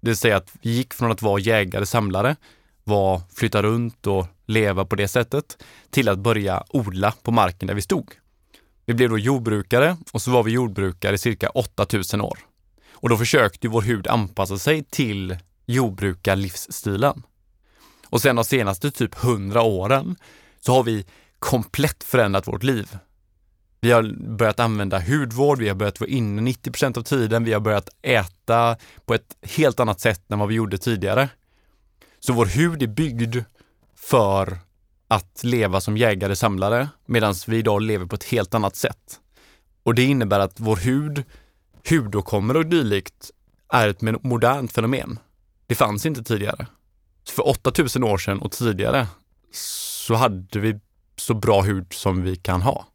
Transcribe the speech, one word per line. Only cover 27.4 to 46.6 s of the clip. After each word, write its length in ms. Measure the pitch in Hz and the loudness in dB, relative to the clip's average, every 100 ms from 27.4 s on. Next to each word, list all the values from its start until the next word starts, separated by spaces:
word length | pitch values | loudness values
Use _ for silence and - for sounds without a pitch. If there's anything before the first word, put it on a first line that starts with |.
vi 80 | 113 | 0
har 80 | 107 | 0
börjat 280 | 107 104 - _ | 0 -2 -4 _
äta 760 | - 120 95 _ - 117 117 117 - - - | 0 0 0 _ 0 2 2 0 -8 -20 -4
på 80 | |
ett 220 | 117 _ - | -4 _ -20
helt 380 | - - 151 110 | -8 2 2 4
annat 200 | 117 101 | 0 2
sätt 300 | 117 101 _ | 0 -2 _
än 80 | 104 | -2
vad 100 | 104 | 0
vi 60 | |
gjorde 240 | 113 107 95 | 0 -2 -2
tidigare. 500 | - 107 95 104 135 - _ _ _ _ _ _ _ _ | -2 -2 0 2 0 -4 _ _ _ _ _ _ _ _
Så 120 | - | -2
vår 140 | 120 107 | 2 2
hud 360 | 98 170 160 | 2 0 0
är 40 | 123 | -4
byggd 500 | 104 160 117 117 120 113 _ _ _ _ _ | -2 -4 -2 -2 -4 -8 _ _ _ _ _
för 600 | - 131 104 98 95 90 - _ _ _ _ | 0 2 4 2 0 -6 -16 _ _ _ _
att 320 | 107 - - | -2 -2 -6
leva 360 | 123 120 104 95 | -2 0 2 0
som 160 | 98 107 | -2 2
jägare-samlare, 920 | 120 98 98 98 113 95 98 117 143 - - | 2 2 -2 0 0 0 0 0 -2 -10 -2
medans 420 | 120 107 92 - | 0 2 -2 -2
vi 80 | 113 | 0
idag 260 | 113 104 | 2 0
lever 240 | 110 104 90 | 0 -2 -4
på 80 | |
ett 100 | 107 | -8
helt 300 | - 117 95 | -4 -4 -2
annat 220 | 113 101 - | -2 -2 -2
sätt. 440 | - - _ - _ _ _ _ _ _ | -6 -6 _ -20 _ _ _ _ _ _
Och 120 | - | 0
det 80 | 117 | 2
innebär 360 | 131 139 107 101 | 4 2 2 2
att 200 | 98 - | 2 -2
vår 160 | 110 104 | 0 0
hud, 480 | 104 135 151 147 131 - _ _ _ - - | 2 0 -2 -6 -10 -14 _ _ _ -18 0
hudåkommor 640 | 165 110 104 95 104 104 147 | 0 2 -4 -2 -2 0 0
och 100 | 160 | 2
dylikt 640 | 170 120 101 - _ - _ _ _ _ | 0 2 0 -2 _ -20 _ _ _ _
är 160 | 123 107 | 2 2
ett 120 | 98 | 0
men-, 180 | 113 110 | -2 -2
modernt 500 | 131 120 117 139 123 | -2 2 2 2 -2
fenomen. 460 | - 113 139 - 113 _ _ _ _ _ | -2 0 -2 -4 -12 _ _ _ _ _
Det 80 | |
fanns 320 | 120 120 107 160 | 0 2 2 -2
inte 160 | 143 | -4
tidigare. 440 | 110 107 101 - | -2 -2 -2 -6